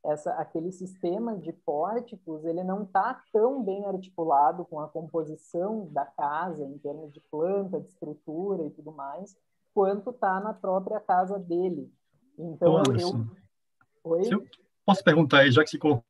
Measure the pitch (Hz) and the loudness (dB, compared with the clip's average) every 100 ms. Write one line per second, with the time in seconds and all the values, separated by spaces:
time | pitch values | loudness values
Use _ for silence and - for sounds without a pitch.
0 | 151 151 175 165 151 165 170 185 185 - | -4 -4 -4 -6 -6 -6 -6 -8 -14 -6
1 | 170 175 233 208 160 165 - 147 180 233 | -4 -4 -4 -6 -10 -8 -6 -2 -2 -4
2 | 233 202 - 156 165 165 185 196 196 190 | -8 -16 -12 -8 -6 -4 -4 -4 -2 0
3 | 220 254 _ 214 233 277 196 196 202 185 | 0 -4 _ 2 2 2 -4 -4 -6 -6
4 | 185 - 160 139 147 175 170 151 151 165 | -8 -6 2 4 4 2 -10 -10 -8 -10
5 | 160 165 156 156 _ 170 190 220 175 147 | -6 -6 -4 -10 _ -4 -4 -4 -6 -6
6 | 117 - 143 151 180 151 139 143 143 151 | -6 -4 -4 -2 -4 -6 -10 -10 -10 -10
7 | 156 143 _ 151 170 196 190 185 - _ | -14 -20 _ -4 -2 -2 -4 -8 -10 _
8 | 147 151 - 156 196 185 151 151 151 151 | -14 -12 -10 -6 -4 -4 -6 -10 -18 -14
9 | 139 156 196 _ _ _ _ 208 190 202 | -12 -12 -14 _ _ _ _ 2 2 0
10 | 202 240 196 185 214 214 196 190 190 214 | -6 -2 0 0 -4 -6 -2 -2 -2 -6
11 | - 180 185 196 175 170 185 156 131 _ | 2 2 2 -4 -4 -2 -2 -4 -10 _
12 | _ _ _ - 170 160 170 160 139 120 | _ _ _ -14 -12 2 4 6 4 2
13 | 175 123 110 - _ _ _ _ _ _ | 0 -2 -6 -10 _ _ _ _ _ _
14 | 165 165 214 - - - _ _ - 196 | -2 0 0 -2 -4 -20 _ _ 2 4
15 | - 156 147 143 139 127 151 147 156 135 | 6 6 6 8 8 8 4 2 2 2